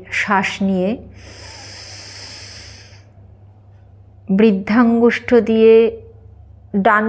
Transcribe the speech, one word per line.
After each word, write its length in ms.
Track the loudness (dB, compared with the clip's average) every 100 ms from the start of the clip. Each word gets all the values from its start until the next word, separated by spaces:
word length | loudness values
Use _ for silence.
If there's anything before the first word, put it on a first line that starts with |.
| -10
শ্বাস 380 | -8 -2 -2 -4 -4
নিয়ে, 280 | -4 -2 -4 -6 -12 -20 -20 -20 -20 -20 -20 -20 -20 -20 -20 -20 -20 -20 -20 -20 -20 -20 -20 -20 -20 -20 -20 -20 -20 -20 -20 -20 -20 -20 -20 -16 -2
বৃদ্ধাঙ্গুষ্ঠ 1000 | 2 2 2 0 0 2 2 0 -2 0 0
দিয়ে 400 | 2 2 6 6 4 -4 -16 -20 -20 -20 -20 -20 -6 -2
ডান 300 | 0 0